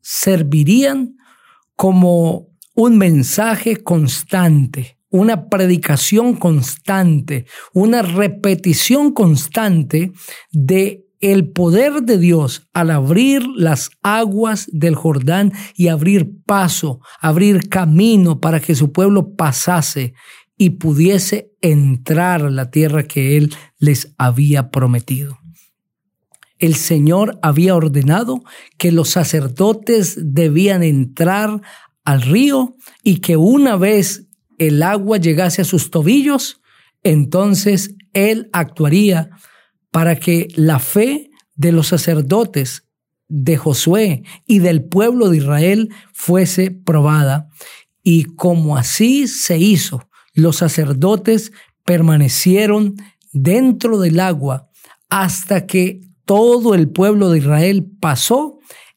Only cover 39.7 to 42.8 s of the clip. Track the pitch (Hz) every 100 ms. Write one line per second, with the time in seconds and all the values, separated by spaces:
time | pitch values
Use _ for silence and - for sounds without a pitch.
39.7 | _ _ 160 165 160 - 170 - - 156
40.7 | 139 - 208 240 294 - _ _ - 170
41.7 | 165 151 175 - 156 135 202 233 151 127
42.7 | -